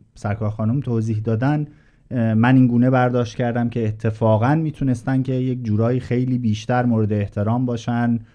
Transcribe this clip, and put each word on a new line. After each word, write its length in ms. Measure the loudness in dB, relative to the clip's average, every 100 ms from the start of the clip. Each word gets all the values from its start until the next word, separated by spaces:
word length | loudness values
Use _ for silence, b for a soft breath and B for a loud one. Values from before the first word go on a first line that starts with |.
| _
سرکار 360 | -10 -6 -4 -4
خانم 300 | -2 -2 -2
توضیح 380 | -2 -2 -2 -2
دادن، 480 | -2 0 0 -2 -4 b b b -8
اه، 240 | -2 0
من 200 | 2 4 6
این 100 | 6
گونه 240 | 4 4
برداشت 460 | 4 2 0 -2 -4
کردم 320 | -4 -2 -2
که 200 | -2 -4
اتفاقاً 680 | -2 -4 0 2 4 2
میتونستن 680 | 2 -2 -2 -2 -2 -2 -2
که 100 | 0
یک 300 | -2 -2 -4
جورایی 380 | -2 0 2 0
خیلی 380 | -2 -2 0 0
بیشتر 460 | 0 -2 0 0
مورد 280 | 2 2 2
احترام 540 | 0 -2 -2 -2 0 -2
باشن 520 | -4 -4 -2 0 -2 b